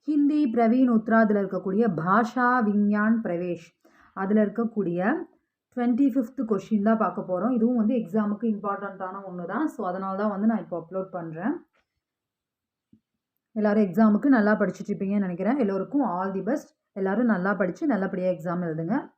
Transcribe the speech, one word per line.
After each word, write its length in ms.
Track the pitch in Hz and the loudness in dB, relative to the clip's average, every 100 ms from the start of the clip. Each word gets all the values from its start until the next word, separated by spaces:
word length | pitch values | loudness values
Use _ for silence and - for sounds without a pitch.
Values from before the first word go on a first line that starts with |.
ஹிந்தி 500 | - 302 285 302 294 | 0 2 2 2 2
பிரவீன் 420 | 226 226 254 254 | 2 2 4 4
உத்ரா, 180 | 226 220 | 2 4
அதுல 320 | 226 220 208 | 4 4 2
இருக்கக்கூடிய 520 | 190 185 185 190 233 156 | 0 -4 -2 0 2 0
பாஷா 680 | 165 202 233 254 247 254 | 2 2 2 0 2 2
விஞ்ஞான் 560 | 208 208 208 208 214 226 | 2 2 2 2 2 0
பிரவேஷ், 580 | 202 175 180 170 - _ _ _ _ | 0 -4 -4 -6 -10 _ _ _ _
அதுல 320 | - 190 214 202 | -8 0 2 2
இருக்கக்கூடிய 680 | 214 226 214 180 175 190 320 - _ _ _ _ - | 0 -4 -2 -2 0 -2 -2 -6 _ _ _ _ -4
ட்வென்டி 320 | 240 240 277 | -2 2 2
ஃபிஃப்த் 380 | 262 233 - 220 | 0 -4 -6 -2
கொஸ்டின் 340 | 202 - 214 | -2 0 0
தான் 140 | 208 220 | 2 2
பார்க்க 280 | 190 180 180 | 0 -2 -4
போறோம். 220 | 180 214 | -2 0
இதுவும் 260 | 254 226 247 | 2 2 2
வந்து 180 | 214 | 2
எக்ஸாமுக்கு 480 | 220 170 208 208 202 | 0 0 -2 -2 -2
இம்பார்ட்டன்ட்டான 760 | 233 202 202 196 202 190 185 196 196 | -2 -2 -4 -6 -8 -10 -10 -10 -12
ஒண்ணு 160 | 180 175 | -10 -8
தான். 220 | 214 302 | -4 -4
So, 200 | - 190 | -4 -6
அதனால 300 | 185 190 190 | -4 -6 -2
தான் 120 | 214 | -2
வந்து 160 | 196 220 | 2 2
நான் 120 | 220 | 0
இப்போ 280 | 165 175 165 | -4 -10 -6
அப்லோட் 200 | 190 190 | -8 -8
பண்றேன். 420 | 180 165 156 202 339 _ _ _ _ _ _ _ _ _ _ _ _ _ _ _ _ _ _ _ | -10 -10 -6 -4 -4 _ _ _ _ _ _ _ _ _ _ _ _ _ _ _ _ _ _ _
எல்லாரும் 300 | 220 208 208 | -2 2 2
எக்ஸாமுக்கு 440 | 202 175 220 214 285 | 2 4 4 4 4
நல்லா 320 | 262 208 208 | 4 4 2
படிச்சிட்டு 300 | 190 185 202 | 0 -2 -6
இருப்பீங்கன்னு 300 | 202 196 202 | -4 -2 -2
நினைக்கிறேன். 400 | 190 175 190 285 | -2 -2 0 2
எல்லோருக்கும் 460 | 208 196 190 285 | 0 0 -2 0
all 300 | 233 180 190 | 0 -2 -2
the 60 | 190 | -4
best. 380 | 185 294 - _ _ | -2 -4 -6 _ _
எல்லாரும் 340 | - 190 202 247 | -4 -2 2 2
நல்லா 280 | 196 185 | 2 0
படிச்சு 320 | 196 185 - 320 | 0 -2 0 -2
நல்லபடியா 440 | 214 190 190 185 | 0 -2 -2 -2
எக்ஸாம் 320 | 170 165 175 | -2 -4 -4
எழுதுங்க. 480 | 170 160 165 254 - | -4 -4 -2 -2 -4